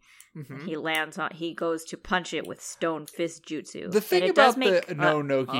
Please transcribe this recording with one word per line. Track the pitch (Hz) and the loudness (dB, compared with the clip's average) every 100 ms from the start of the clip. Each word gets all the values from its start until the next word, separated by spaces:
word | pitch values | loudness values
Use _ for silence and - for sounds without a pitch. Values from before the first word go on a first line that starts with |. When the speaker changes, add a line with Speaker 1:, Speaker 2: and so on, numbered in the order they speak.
| _ - - 165 | _ -20 -18 -16
Speaker 1:
Mm-hmm. | 143 127 135 | -14 -12 -8
Speaker 2:
He | 156 | -6
lands | 160 156 156 156 | -2 -2 -2 -6
on, | 156 | -8
he | 160 170 | -6 -8
goes | - 170 165 - | -4 -2 -2 -6
to | 160 | -14
punch | - 185 170 | -4 -2 -2
it | 160 - | -6 -6
with | - | -10
stone | - - 165 160 151 | -14 -4 -4 -4 -8
fist | - 170 - - | -6 -6 -6 -10
jutsu. | 151 - - 180 | -10 -10 -10 -2
Speaker 1:
The | 214 | 0
Speaker 2:
And | |
Speaker 1:
thing | 208 359 | 2 4
Speaker 2:
it | 370 320 | 4 8
does | 269 240 | 6 6
Speaker 1:
about | 254 | 4
the | |
Speaker 2:
make | 180 - 160 | 4 2 0
Speaker 1:
no | 175 151 | 2 2
Speaker 2:
a | |
Speaker 1:
Noki | 143 135 127 131 | 2 0 2 0